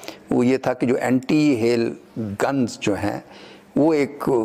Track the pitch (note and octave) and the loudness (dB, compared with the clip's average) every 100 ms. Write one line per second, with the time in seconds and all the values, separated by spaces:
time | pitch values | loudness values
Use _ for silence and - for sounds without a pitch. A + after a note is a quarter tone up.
0 | - - - C3 B2 B2+ C3 B2+ C3 A#2+ | -18 -14 -4 2 2 2 0 -2 0 0
1 | A#2+ B2+ B2+ D3+ D3+ B2+ A2+ A#2+ A#2 - | 0 -2 0 2 2 2 2 2 0 -6
2 | - - A2 G2+ A#2+ C#3 A#2 - - F#2+ | -12 -8 -8 -2 -2 0 -2 -2 -4 -2
3 | G2+ - - - - - - - D3 D#3 | -2 -6 -10 -20 -20 -20 -6 0 2 2
4 | C#3 - - C3 | 0 -4 -2 0